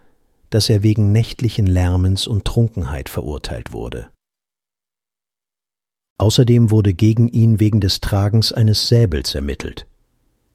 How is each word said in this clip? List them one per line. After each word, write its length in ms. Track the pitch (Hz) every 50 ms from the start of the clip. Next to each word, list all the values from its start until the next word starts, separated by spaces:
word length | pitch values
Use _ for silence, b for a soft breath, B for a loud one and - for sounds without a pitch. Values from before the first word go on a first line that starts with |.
| _ _ _ _ _ _ _ _ _ -
dass 200 | - 107 - -
er 140 | 110 101 104
wegen 300 | 110 107 110 104 101 104
nächtlichen 520 | 113 113 - - - 123 110 - - 101
Lärmens 640 | 92 90 90 90 87 90 92 90 95 98 95 -
und 160 | - 110 98 -
Trunkenheit 640 | - - 120 117 110 - 101 69 65 76 67 65
verurteilt 640 | - - - 60 69 73 71 - - - 58 58 -
wurde. 380 | 58 57 58 58 62 58 - - _ _ _ _ _ _ _ _ _ _ _ _ _ _ _ _ _ _ _ _ _ _ _ _ _ _ _ _ _ _ _ _ _ _ _ _ _ _ _ _ _
Außerdem 540 | - 101 110 - - 127 113 120 120 117 104
wurde 220 | 110 110 101 104 87
gegen 360 | - 110 110 110 117 113 117
ihn 320 | - 117 113 113 113 95
wegen 180 | 107 107 113 104
des 220 | 101 95 - -
Tragens 500 | - - 104 98 101 104 110 113 110 -
eines 380 | - 113 107 107 104 - - -
Säbels 440 | 120 117 117 92 76 69 - - -
ermittelt. 540 | 69 69 69 69 - - - - - - - _ _ _ _ _ _ _ _ _ _ _ _